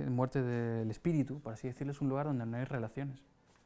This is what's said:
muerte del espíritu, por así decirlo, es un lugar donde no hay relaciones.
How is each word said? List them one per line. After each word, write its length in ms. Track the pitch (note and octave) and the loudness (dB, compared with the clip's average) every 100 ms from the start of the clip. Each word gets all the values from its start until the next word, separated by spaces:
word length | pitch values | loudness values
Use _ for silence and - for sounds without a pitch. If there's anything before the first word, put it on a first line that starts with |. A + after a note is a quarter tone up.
| C#3 | 2
muerte 320 | B2 B2+ C#3 | 2 2 2
del 480 | B2 A#2+ A#2 A2+ A2 | 2 2 0 0 0
espíritu, 520 | G#2+ E3+ D#3+ C3 C#3+ | 0 2 4 2 -2
por 120 | A#2+ | -8
así 140 | A2 C3 | -6 -6
decirlo, 240 | B2 C#3 | -4 -6
es 80 | C#3 | 0
un 80 | C#3 | 0
lugar 200 | C3+ D3+ | 2 2
donde 180 | C3 A2+ | 0 0
no 100 | A#2+ | -2
hay 80 | |
relaciones. 580 | C3 C3+ A2 - C#3 C3 - _ _ - | -2 -2 -4 -4 -6 -8 -16 _ _ -20